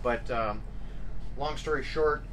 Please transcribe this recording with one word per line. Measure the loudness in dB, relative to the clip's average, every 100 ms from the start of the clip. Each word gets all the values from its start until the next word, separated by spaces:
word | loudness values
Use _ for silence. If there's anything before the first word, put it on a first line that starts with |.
but, | 0 0 0
um, | 0 0 -2 -4 -6 -4 -2 -2 0 0 0
long | -2 -2
story | 0 0
short, | 0 4 4 4 -2